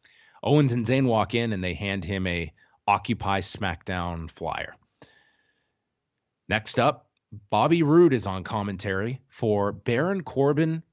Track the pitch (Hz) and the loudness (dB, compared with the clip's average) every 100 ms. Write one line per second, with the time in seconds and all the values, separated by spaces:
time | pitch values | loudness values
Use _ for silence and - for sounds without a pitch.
0 | _ _ _ _ 104 147 139 120 113 131 | _ _ _ _ 2 4 4 2 0 2
1 | 131 113 95 117 117 101 90 80 101 98 | 2 2 2 0 -2 -2 -4 -4 -4 -4
2 | 80 95 92 87 78 - _ _ - 98 | -4 -4 -2 -2 -6 -10 _ _ -2 0
3 | 98 117 98 98 98 - 98 82 - 90 | 0 -4 -2 -2 -4 -6 -6 -8 -8 -6
4 | 87 85 80 - 82 - - - _ _ | -6 -6 -10 -10 -8 -8 -10 -16 _ _
5 | - _ _ _ _ _ _ _ _ _ | -20 _ _ _ _ _ _ _ _ _
6 | _ _ _ _ - 107 110 - 127 - | _ _ _ _ -4 -4 -2 0 0 0
7 | _ _ _ 104 - 107 139 170 147 160 | _ _ _ -20 -2 0 4 4 6 6
8 | 170 127 98 92 90 113 101 92 101 95 | 6 4 -2 -6 -4 -4 -4 -4 -4 -4
9 | 110 131 _ - 113 104 101 104 - 120 | -4 -8 _ -4 0 2 0 -2 -2 0
10 | 170 196 156 131 139 147 160 160 - | 0 -2 -4 0 2 2 0 -2 -8